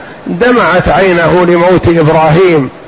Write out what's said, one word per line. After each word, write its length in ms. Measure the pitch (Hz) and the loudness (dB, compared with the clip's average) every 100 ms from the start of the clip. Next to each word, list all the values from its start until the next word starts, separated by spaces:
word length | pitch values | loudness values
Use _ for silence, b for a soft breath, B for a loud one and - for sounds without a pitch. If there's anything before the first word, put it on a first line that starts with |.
| B B - | B B -10
دمعت 600 | 175 240 247 196 185 175 | -2 0 0 0 0 0
عينه 560 | 151 190 175 160 175 | 0 0 0 0 0
لموت 440 | 175 175 175 180 180 | 0 2 2 0 0
إبراهيم 840 | 170 151 160 156 156 185 160 127 - | 0 2 2 2 2 2 0 -2 -10